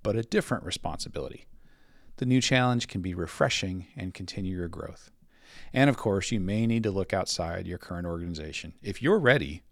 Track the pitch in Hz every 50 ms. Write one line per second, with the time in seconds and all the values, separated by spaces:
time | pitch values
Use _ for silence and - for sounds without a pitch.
0 | - 107 101 113 117 - 202 208 - - 131 - - 87 - - - - 143 -
1 | - - - 82 67 - - - - - - - - - - _ - _ - -
2 | - - - - 131 127 127 127 117 - 135 127 123 123 120 120 - - - 101
3 | 87 92 87 90 85 78 - - - - - - - 95 92 92 90 - - -
4 | - 92 - - 92 87 - 104 95 92 92 90 87 85 82 80 - - - -
5 | - - _ _ - - _ _ - - - - - - - 127 135 143 127 -
6 | - 110 98 98 90 - 120 104 92 95 104 110 113 113 117 117 110 107 95 98
7 | 92 - - 95 - - - - 87 82 85 92 90 90 90 87 - - 90 87
8 | 87 85 85 85 85 85 85 78 78 78 78 - - 80 - - - 104 95 -
9 | 117 151 208 220 151 123 135 135 82 69 76 87 _ -